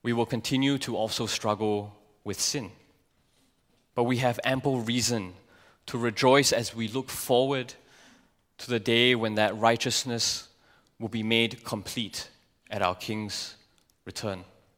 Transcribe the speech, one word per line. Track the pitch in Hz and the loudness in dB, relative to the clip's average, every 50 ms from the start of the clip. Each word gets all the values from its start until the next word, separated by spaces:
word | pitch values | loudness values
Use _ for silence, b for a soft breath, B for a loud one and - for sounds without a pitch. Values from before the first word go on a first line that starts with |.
We | - 117 117 | 0 0 0
will | 117 117 | 0 0
continue | - - 113 - - 139 131 135 139 143 131 | 0 -2 -4 -2 0 0 2 2 2 0 0
to | - - 113 | -2 -4 -2
also | 92 110 110 - - 120 | -2 -2 -2 -2 -4 -2
struggle | 107 - - - 110 104 101 110 107 104 104 101 104 - - _ _ _ _ _ | -2 -4 -2 0 -2 0 0 0 0 0 -2 -4 -8 -14 -20 _ _ _ _ _
with | 104 95 - | -8 -6 -2
sin. | - - - 147 113 90 - _ _ _ _ _ _ _ _ _ _ _ _ _ _ _ _ _ _ _ _ _ _ _ _ | -2 -2 -2 -4 -8 -8 -16 _ _ _ _ _ _ _ _ _ _ _ _ _ _ _ _ _ _ _ _ _ _ _ _
But | 127 120 | -2 0
we | 120 127 120 | 0 0 0
have | 131 123 117 - - | 0 0 -2 0 -2
ample | 127 131 131 - 143 135 123 | -2 -2 0 -2 -2 -2 -2
reason | 113 110 120 123 110 113 120 110 95 90 90 - b b b b b b b b b | -2 -2 -2 0 0 0 -2 -2 -4 -8 -14 -20 b b b b b b b b b
to | - - | -10 -6
rejoice | 120 117 120 110 - 139 127 131 143 139 - | -2 -2 -2 0 4 6 8 8 8 6 4
as | - 120 117 - - | 2 0 -2 -4 -6
we | 113 113 110 | -6 -6 -4
look | 113 135 131 - | -4 -6 -6 -6
forward | - - - - 127 123 131 135 139 131 127 120 - - b b b b b b b b b b b b _ _ _ - | -8 -8 -2 2 4 4 4 2 0 -4 -6 -8 -14 -20 b b b b b b b b b b b b _ _ _ -18
to | - 123 | -4 -2
the | 123 113 | -2 0
day | 104 123 117 117 120 123 127 | 2 4 4 6 6 6 4
when | 117 113 110 104 | 4 0 0 2
that | 107 107 104 101 | 2 2 2 2
righteousness | 107 110 117 117 113 - 127 110 - - 127 120 117 - - - - - - b b b b b b b b _ _ | 4 4 4 4 4 0 -2 -2 -2 -2 -2 -2 -2 0 -2 -2 -4 -8 -16 b b b b b b b b _ _
will | 117 107 | -8 -6
be | 110 113 | -4 -4
made | 107 110 117 113 117 113 117 - - | 0 4 4 4 4 2 0 -8 -8
complete | - - 104 98 - - 127 113 95 - - - - _ _ _ _ _ _ _ - | -8 -8 -6 -6 -8 -6 -6 -6 -6 -8 -10 -12 -12 _ _ _ _ _ _ _ -10
at | 107 101 | -2 0
our | 98 90 92 | 0 0 0
King's | - - - 107 107 107 101 - - - - - _ _ _ _ _ _ _ _ _ _ | -2 -6 -6 -4 -4 -4 -6 -8 -8 -10 -10 -14 _ _ _ _ _ _ _ _ _ _
return. | - - - - 107 95 92 95 - _ _ _ _ _ | -12 -10 -6 -6 -6 -6 -6 -10 -18 _ _ _ _ _